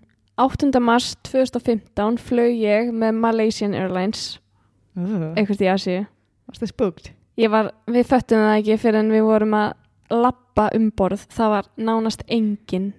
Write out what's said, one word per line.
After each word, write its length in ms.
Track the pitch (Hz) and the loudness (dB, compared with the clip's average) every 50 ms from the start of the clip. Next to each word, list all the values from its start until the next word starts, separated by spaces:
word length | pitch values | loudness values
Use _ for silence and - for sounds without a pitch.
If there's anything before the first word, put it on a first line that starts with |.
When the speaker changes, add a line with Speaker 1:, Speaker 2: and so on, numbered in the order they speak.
| _ _ _ _ _ _ _ - | _ _ _ _ _ _ _ 0
Speaker 1:
Áttunda 420 | 240 269 - - - 285 262 254 240 | 0 0 0 0 0 2 2 2 4
mars 320 | 233 233 247 247 - - - - | 4 4 2 2 -2 -8 -12 -10
tvö 220 | - - 262 262 | -4 -2 0 0
þúsund 120 | 247 - | 0 -2
og 80 | 247 - | -4 -2
fimmtán 540 | - 233 214 - - - - 202 214 240 233 | 0 -2 -2 -2 -6 -6 -4 -2 -2 -2 -2
flaug 320 | - - 247 240 233 240 240 | -4 -2 0 2 2 2 0
ég 380 | 233 220 208 208 214 233 240 233 | 0 0 2 2 2 0 0 -2
með 220 | 226 226 220 220 | -2 0 0 0
Malaysian 600 | 226 226 226 226 226 220 220 220 - 214 202 196 | 0 0 0 2 2 0 0 0 -2 -2 -2 -2
Airlines 640 | - 190 185 185 185 185 190 - - - - - - _ _ _ _ _ _ _ _ _ _ - | -2 -2 -2 -2 -2 -2 -2 -4 -6 -8 -12 -14 -16 _ _ _ _ _ _ _ _ _ _ -10
Speaker 2:
Uh. 360 | 185 175 190 220 190 165 156 165 | -8 -6 -4 -4 -4 -4 -4 -2
Speaker 1:
eitthvert 240 | 196 214 196 208 202 | -2 0 0 0 0
í 80 | 202 | 0
Asíu. 380 | 185 185 196 - 190 180 180 208 - _ _ _ _ _ _ _ | 0 0 0 -2 -2 -4 -4 -4 -8 _ _ _ _ _ _ _
Speaker 2:
Varstu 220 | - - - 240 190 | -20 -14 -10 -10 -8
spooked? 400 | - - 262 190 165 - - - - _ _ _ _ | -4 -2 -2 -2 -2 -6 -14 -20 -20 _ _ _ _
Speaker 1:
Ég 180 | - 226 220 | -2 0 2
var, 220 | 208 220 214 - - _ _ - | 2 2 0 -2 -6 _ _ -2
við 160 | 233 247 240 | 0 0 2
föttum 320 | - 277 247 - - 233 220 | 4 2 0 2 2 2 2
það 220 | 214 214 214 214 | 4 4 2 2
ekki 160 | 214 214 214 220 | 2 2 0 0
fyrr 160 | - 233 214 | 2 2 2
en 140 | 220 214 220 | 2 2 2
við 140 | 220 220 220 | 2 2 4
vorum 240 | 220 220 214 214 214 214 214 | 4 4 2 2 2 0 0
að 140 | 208 214 - _ _ _ _ _ _ - | 0 -2 -4 _ _ _ _ _ _ -4
labba 580 | 226 233 240 247 - - _ _ - - 214 214 - | -2 0 0 0 0 -4 _ _ -2 0 0 0 2
um 120 | 220 220 214 - | 0 0 0 0
borð. 320 | - 196 180 190 202 - - - | 0 0 0 -2 -4 -8 -10 -6
Það 160 | - 233 214 | -2 0 0
var 140 | 214 202 196 _ _ | 0 0 -2 _ _
nánast 460 | - 220 226 226 226 226 226 214 - - - | -8 -4 -2 -2 -2 -2 -4 -6 -8 -6 -4
enginn 640 | - 233 220 214 208 208 _ - - 185 190 202 202 | -2 -2 0 -2 -4 -6 _ -6 -6 -4 -4 -6 -8